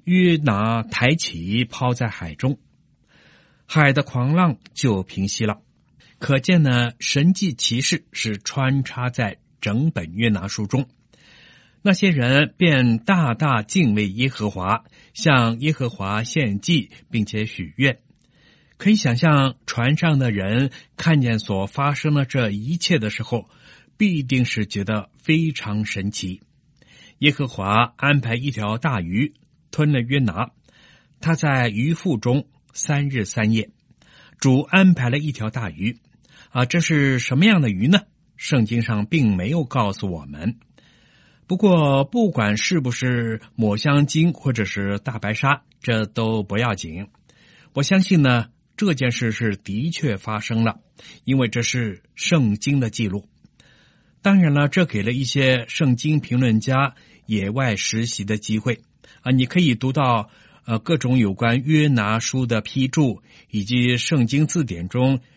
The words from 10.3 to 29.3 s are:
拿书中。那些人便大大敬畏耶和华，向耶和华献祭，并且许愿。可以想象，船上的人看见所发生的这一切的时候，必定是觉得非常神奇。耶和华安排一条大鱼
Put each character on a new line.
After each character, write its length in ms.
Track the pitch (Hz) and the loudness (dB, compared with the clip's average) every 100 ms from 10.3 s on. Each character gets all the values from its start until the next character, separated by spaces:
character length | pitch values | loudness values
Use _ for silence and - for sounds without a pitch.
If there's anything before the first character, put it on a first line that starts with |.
拿 180 | 98 95 | 0 -4
书 180 | - 101 | -6 -4
中。 220 | 117 135 _ _ _ _ - - - _ _ | -2 -4 _ _ _ _ -20 -20 -20 _ _
那 100 | 202 | 0
些 180 | 185 196 | 2 2
人 440 | 147 123 139 151 - | 2 4 4 2 2
便 420 | 175 135 123 113 | 2 4 4 2
大 360 | - 185 143 | 2 2 2
大 280 | 113 151 117 | 0 0 0
敬 320 | 104 190 135 | 0 0 2
畏 140 | 104 104 | 2 0
耶 200 | 104 131 | 0 -2
和 200 | - 107 | -2 -6
华， 360 | 95 92 113 - _ _ | -4 -2 -2 -4 _ _
向 480 | - 165 131 117 117 | -2 2 4 2 0
耶 120 | 151 | -2
和 180 | 156 123 | -2 -4
华 340 | - 98 104 | -6 -6 -4
献 340 | 110 160 120 101 | -4 -2 -2 -2
祭， 320 | - 160 92 - - | 0 -2 -2 -14 -8
并 160 | 117 101 | -4 -4
且 180 | 107 | -4
许 300 | 110 - 80 - | -6 -8 -10 -2
愿。 220 | 135 - _ _ _ _ _ _ _ - | -2 -2 _ _ _ _ _ _ _ -2
可 100 | 202 | 2
以 60 | 214 | 2
想 200 | 127 120 | 2 2
象， 400 | 165 143 135 - - | 4 4 2 -2 -10
船 320 | - 123 156 | -2 0 2
上 200 | 170 139 | 2 2
的 120 | 127 | 0
人 400 | 101 95 117 135 - - - | -2 0 0 0 -4 -20 -4
看 240 | 170 151 | 0 2
见 180 | 123 110 | 2 0
所 280 | - 98 98 | -2 -4 -4
发 260 | - 143 | -2 -2
生 220 | 139 156 | -2 0
的 100 | 147 | 0
这 260 | 135 135 113 | 0 0 -2
一 280 | 101 123 170 | -2 -6 -4
切 200 | - 160 | 0 0
的 120 | 107 | -2
时 120 | - | -6
候， 280 | 113 113 - _ - - _ - | -6 -6 -6 _ -20 -20 _ -2
必 240 | 208 160 | 0 0
定 240 | 127 127 120 | 0 0 0
是 180 | - | -2
觉 200 | 104 101 | -4 -4
得 260 | 98 107 98 _ | -4 -4 -6 _
非 340 | - 160 160 | -2 0 0
常 320 | - 104 104 | -4 -6 -4
神 260 | 104 98 101 | -4 -4 -6
奇。 300 | - 92 92 _ _ _ _ _ - - - | -6 -8 -10 _ _ _ _ _ -20 -20 0
耶 120 | 147 | 0
和 160 | - 135 | 0 -4
华 460 | - 98 107 123 - | -4 0 2 2 0
安 260 | 139 143 | 0 2
排 140 | 117 120 | 0 -4
一 140 | 139 | -4
条 280 | 113 104 113 | -4 -4 -2
大 240 | 160 110 | -2 -4
鱼 320 | 85 101 147 | -2 -2 -2